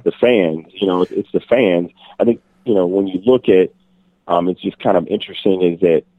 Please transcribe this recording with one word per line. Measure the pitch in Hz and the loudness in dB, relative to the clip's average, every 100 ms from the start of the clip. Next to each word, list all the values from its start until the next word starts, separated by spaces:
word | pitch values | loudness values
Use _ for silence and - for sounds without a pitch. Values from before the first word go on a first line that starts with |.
the | - | -8
fans, | - 120 117 85 80 80 | 0 2 2 0 -4 -10
you | - 98 | -6 -2
know, | 90 | 0
it's, | 90 | -2
it's | 95 - | -4 -6
the | 92 | -6
fans. | - 123 107 87 87 - - - | 0 0 2 0 -2 -10 -18 -2
I | |
think | 117 117 _ _ | -2 -2 _ _
you | 123 | -2
know, | 101 90 | 0 0
when | 98 98 | -2 -2
you | 90 | -2
look | 107 127 - | 0 2 2
at, | 92 87 - _ _ _ _ - | 2 2 -4 _ _ _ _ -4
um, | 87 90 | -2 -2
it's | 90 | -4
just | 98 - | -8 -6
kind | 113 95 | -2 -2
of | 85 | -2
interesting | 104 - 95 104 92 | -6 -8 -6 -2 0
is | 90 85 | 0 0
that, | 90 80 - | 0 0 -2